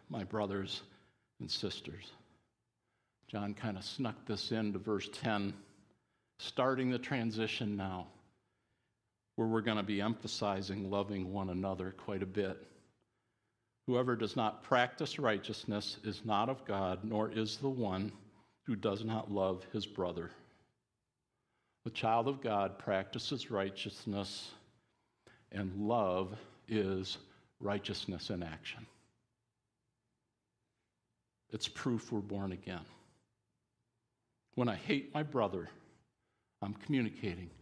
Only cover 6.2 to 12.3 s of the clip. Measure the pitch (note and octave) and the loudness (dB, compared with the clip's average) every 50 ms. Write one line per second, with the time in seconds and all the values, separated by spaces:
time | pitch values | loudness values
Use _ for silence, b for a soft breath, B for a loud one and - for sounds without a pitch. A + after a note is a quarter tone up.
6.2 | _ _ _ - - - - - B2+ C3 C3 B2+ C3 B2+ B2+ A#2+ B2 - D3 B2+ | _ _ _ -12 -12 -4 0 2 4 4 4 4 2 2 2 0 0 0 0 0
7.2 | A2+ A#2 G#2 A2 A2+ G#2+ - - B2 G#2 G#2 G2 F#2+ F#2+ F#2 F#2 F2+ - - - | 0 0 0 0 0 0 0 0 0 0 0 0 -2 -2 -2 -4 -6 -8 -14 -20
8.2 | - _ _ _ _ _ _ _ _ _ _ _ _ _ _ _ _ _ _ _ | -20 _ _ _ _ _ _ _ _ _ _ _ _ _ _ _ _ _ _ _
9.2 | _ _ _ - A2 A2+ A2+ A2+ G#2 A2+ G#2+ G#2+ G2 G2 G#2 G2+ G2+ A2 A#2 G#2+ | _ _ _ 0 2 4 4 4 4 4 4 4 2 2 2 2 2 2 0 0
10.2 | - - - - A2 G2+ G2 F#2+ G2 F#2 F#2+ G2+ G2+ F#2+ G2 G2+ G2+ G2+ G#2 G2 | -2 -6 -2 0 2 2 2 2 0 -2 -2 -2 -2 0 2 2 2 2 0 -2
11.2 | F#2 F2+ F#2+ G2+ F#2+ F#2+ F2+ F2+ F#2+ G2 F#2+ F2 F#2 F#2 F#2+ - - - G#2 F#2+ | -2 -2 -2 -2 -2 0 0 0 0 0 -2 -2 -4 -6 -8 -8 -8 -6 -4 -4
12.2 | G2 F#2+ | -4 -2